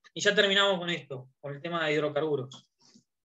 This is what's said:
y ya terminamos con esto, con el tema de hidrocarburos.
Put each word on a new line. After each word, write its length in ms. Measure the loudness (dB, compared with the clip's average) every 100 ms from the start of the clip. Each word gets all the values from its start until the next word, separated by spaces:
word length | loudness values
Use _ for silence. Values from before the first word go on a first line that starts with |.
| -16
y 80 | -2
ya 140 | 2 4
terminamos 440 | 4 4 4 2
con 100 | -2
esto, 400 | -6 -6 -12 -14 _
con 140 | -12
el 80 | -10
tema 240 | -6 -2 0
de 80 |
hidrocarburos. 760 | 0 0 0 0 -2 -4 -14 _ _ _ -20 _ _ _